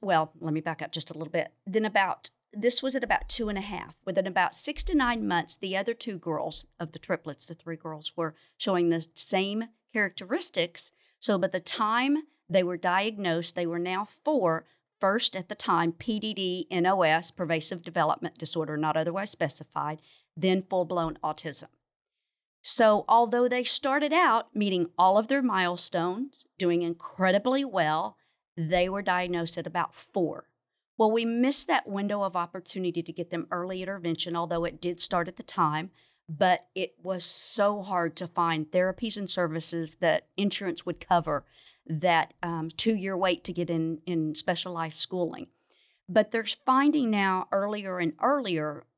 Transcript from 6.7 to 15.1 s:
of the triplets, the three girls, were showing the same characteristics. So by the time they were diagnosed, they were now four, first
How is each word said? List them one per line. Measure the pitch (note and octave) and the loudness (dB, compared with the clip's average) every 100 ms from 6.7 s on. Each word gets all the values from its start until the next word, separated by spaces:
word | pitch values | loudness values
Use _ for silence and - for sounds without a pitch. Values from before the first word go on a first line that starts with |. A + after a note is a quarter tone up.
| - | -10
of | D#3+ | -10
the | - | -10
triplets, | - - D#3+ C#3+ - | -4 -4 -4 -12 -12
the | |
three | E3 - D#3+ | -14 -12 -12
girls, | D#3+ D#3 D3+ - | -10 -10 -10 -4
were | D#3+ D#3 _ - | -6 -6 _ -6
showing | A3 F#3 E3+ | 0 2 4
the | E3 - - | 2 -2 -8
same | - F#3+ G3 G#3 A#3 _ _ | -2 0 0 -2 -6 _ _
characteristics. | A3+ G3 - F#3 E4 F4+ F3+ E3+ - - _ _ - | -2 -2 -4 -4 -2 -2 -2 -2 -4 -14 _ _ -8
So | - G3 | 0 2
by | F#3 | 2
the | F#3 | 0
time | - - G#3+ A#3 C4+ D4+ D4+ _ - | -2 -2 0 2 2 0 -4 _ 0
they | F#3 | 2
were | F3+ F3 | 2 0
diagnosed, | F3+ F#3 G#3+ G#3+ F#3 E3 E3+ - | 0 0 0 -2 -2 0 -2 -4
they | E3+ | -4
were | E3+ | -2
now | F3+ F#3 G#3 - D4 | -2 -4 -6 -6 0
four, | D4 F3+ D#3+ - _ _ - | 2 2 0 -4 _ _ -2
first | F#3+ | 2